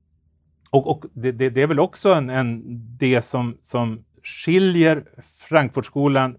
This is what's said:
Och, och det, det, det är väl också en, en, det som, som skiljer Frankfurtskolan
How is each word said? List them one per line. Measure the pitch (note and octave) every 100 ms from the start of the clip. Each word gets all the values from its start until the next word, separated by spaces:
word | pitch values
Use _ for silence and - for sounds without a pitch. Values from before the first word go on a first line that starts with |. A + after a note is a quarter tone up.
| _ _ _ _ _ _ _
Och, | C#3 C3+
och | D3+ -
det, | - B2
det, | A#2 C3
det | B2
är | D3
väl | D3
också | F3+ - G3+
en, | E3+ B2+
en, | C3 A#2+ A#2 A2+ A#2+ A2+ B2
det | C3 B2
som, | - C3 A#2+ A2+
som | - B2 A#2 A2+ _ _
skiljer | - - - F#3 F#3+ E3+ D#3+ D3+ - -
Frankfurtskolan | - - - D#3 C3 - A#2 C#3+ C#3+ C3+ C3